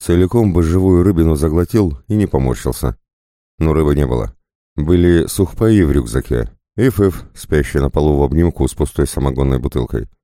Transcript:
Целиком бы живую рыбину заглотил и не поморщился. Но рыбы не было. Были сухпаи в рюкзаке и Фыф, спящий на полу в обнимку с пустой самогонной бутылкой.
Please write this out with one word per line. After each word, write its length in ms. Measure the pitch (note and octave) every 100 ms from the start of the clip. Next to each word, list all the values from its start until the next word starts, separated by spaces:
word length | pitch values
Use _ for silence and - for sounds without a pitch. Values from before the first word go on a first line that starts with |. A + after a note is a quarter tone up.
Целиком 520 | - F2 F#2 A#2+ G#2+
бы 120 | F2
живую 400 | D#2+ F#2 F#2+ F2
рыбину 320 | F#2 E2 E2 D2
заглотил 600 | D#2 E2 E2+ A2 F#2 C#2 -
и 80 | G#2+
не 100 | G2
поморщился. 680 | C#2 C2 B1 C2 - B1 - _ _ _ _ _ -
Но 120 | D#2
рыбы 220 | D2+ D2
не 100 | C#2+
было. 300 | C2+ A#1+ G#1 - _ _ _
Были 520 | - D2+ F2+ F2 E2+ -
сухпаи 560 | - F#2 - A2+ G#2+
в 100 | D#2
рюкзаке 580 | C#2 A#1 B1 - A#1+ A#1 - _ -
и 120 | B2+
Фыф, 380 | G2+ G2 - -
спящий 440 | - - D2+ - C#2+
на 100 | C#2
полу 280 | - D2+ C#2+
в 60 |
обнимку 420 | C#2 D2+ E2+ - -
с 80 |
пустой 320 | - D2 - C#2+
самогонной 540 | - C#2 C2 C2+ C2
бутылкой. 480 | C2 B1+ B1 A1+ - _